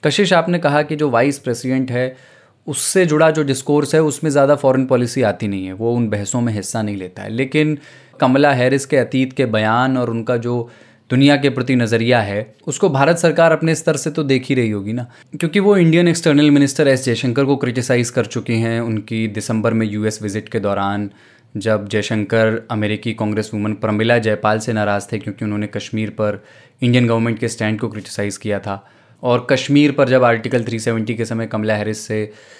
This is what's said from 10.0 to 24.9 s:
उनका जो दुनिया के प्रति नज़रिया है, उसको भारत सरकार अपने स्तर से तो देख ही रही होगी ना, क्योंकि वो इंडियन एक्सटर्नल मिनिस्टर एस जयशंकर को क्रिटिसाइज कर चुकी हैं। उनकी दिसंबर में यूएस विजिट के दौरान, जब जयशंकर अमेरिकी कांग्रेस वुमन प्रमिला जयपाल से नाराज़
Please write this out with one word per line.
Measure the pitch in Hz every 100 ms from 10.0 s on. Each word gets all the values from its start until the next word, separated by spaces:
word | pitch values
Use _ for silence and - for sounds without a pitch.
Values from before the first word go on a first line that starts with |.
| 120
उनका | 117 113 120
जो | 120 120 120 - - _ _
दुनिया | 127 139 143
के | 139
प्रति | 123 127 127
नज़रिया | 113 113 113 120
है, | 101 101 113 _ -
उसको | - 196
भारत | 135 143 170
सरकार | 170 151 165
अपने | 160 160
स्तर | 156 - 151
से | 160
तो | 147
देख | 143 135 123
ही |
रही | 131 117
होगी | 104 101
ना, | 117 120 - _ -
क्योंकि | 170 202
वो | 196 202
इंडियन | 170 160 175
एक्सटर्नल | 170 170 143 147
मिनिस्टर | 143 139 - 147
एस | 131
जयशंकर | 127 117 131 120
को | 139 139
क्रिटिसाइज | 127 120 123 123 120
कर | - 120
चुकी | 123 -
हैं। | 113 113 117
उनकी | 117 110 104 113 113
दिसंबर | 107 - 113 113
में | 113 110
यूएस | 104 107 107
विजिट | 107 104 107
के | 113
दौरान, | 101 98 98 101 104 _ _ _ _ 107
जब | 110 107 101
जयशंकर | 107 101 110 101 113 110 110 -
अमेरिकी | 113 104 107 120
कांग्रेस | 110 107 107 107
वुमन | 107 107
प्रमिला | 107 110 107 110 120
जयपाल | 110 107 110 110
से | 110
नाराज़ | 110 104